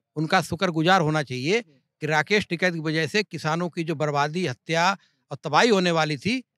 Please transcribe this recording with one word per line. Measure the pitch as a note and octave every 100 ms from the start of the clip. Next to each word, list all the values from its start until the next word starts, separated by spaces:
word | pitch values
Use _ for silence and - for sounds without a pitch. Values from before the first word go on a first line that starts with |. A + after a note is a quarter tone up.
| _ D3+
उनका | D#3 F#3+
शुक्रगुजार | - E3 F#3 D#3+ D#3+ F#3+
होना | D3+ D#3
चाहिए | C#3 B2+ C#3+ A3+ E3 C3+ _ _
कि | D3+
राकेश | D#3 D3+ G#3 -
टिकैत | E3+ F#3
की | E3
वजह | D#3 D#3+ D3
से | G#3+
किसानों | G3 D#3 D#3 E3 F3+
की | E3+
जो | D#3+ C#3+
बर्बादी, | D3+ C#3+ D3 E3+ D#3+
हत्या | A#2+ - D#3+ F3+ G3 _ _ -
और | C#3+
तबाही | D3+ D#3 A#3+
होने | F#3+ F3+
वाली | E3 D#3 C#3
थी, | G3 B3+ -